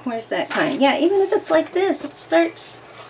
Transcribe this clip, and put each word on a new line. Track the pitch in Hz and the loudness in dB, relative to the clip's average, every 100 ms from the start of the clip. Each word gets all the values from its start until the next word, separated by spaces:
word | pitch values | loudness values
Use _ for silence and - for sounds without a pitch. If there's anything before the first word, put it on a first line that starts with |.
where's | 254 226 - | -6 -8 -4
that | 185 - | -4 -2
kind? | - 302 269 | 0 0 2
Yeah, | 277 277 | 2 4
even | 339 392 | 2 2
if | 381 | 2
it's | 427 - | 0 2
like | 320 311 | 0 2
this, | 359 381 - | 0 0 -2
it | 285 | -6
starts... | - - 330 330 - - - - - | -12 0 2 2 -4 -14 -14 -20 -20